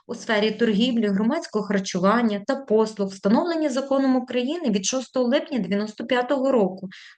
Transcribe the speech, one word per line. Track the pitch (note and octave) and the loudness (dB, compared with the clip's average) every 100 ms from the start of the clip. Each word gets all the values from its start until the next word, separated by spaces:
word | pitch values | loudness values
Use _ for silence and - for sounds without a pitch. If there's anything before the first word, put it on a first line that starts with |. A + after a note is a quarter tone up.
| - | -14
у | |
сфері | G3 - G#3 G#3+ | -10 -2 0 0
торгівлі, | - A3 G3+ B3+ A#3 G#3 | 2 2 2 2 2 0
громадського | G3 A3+ E4 - G#3+ | 2 0 0 -2 -4
харчування | G3 G3 F#3+ F3+ F#3+ A#3 A3+ G3+ G3+ | -2 -2 -2 0 2 4 2 0 -2
та | C4 | -4
послуг | - G#3+ G#3+ G#3+ F#3+ | 0 2 2 -2 -6
встановлені | - G3 C4 F4 E4 D4 | -2 2 2 2 0 0
Законом | B3+ C4+ C4+ C4+ B3+ | -2 0 0 2 0
України | B3 B3 B3 F4 C#4 | 0 -2 -2 -2 0
від | G3 | 0
шостого | F#3+ C4 A#3+ C4 A#3+ | -2 -4 -4 -2 2
липня | D4 D#4 B3+ | 0 0 -4
дев'яносто | F3+ G3+ G#3+ - A#3 | -2 -4 -4 -8 -2
п'ятого | B3 B3 C#4 C4+ | -2 0 0 2
року | B3 F#3 F#3+ F#3 - - | 2 2 -2 -12 -16 -20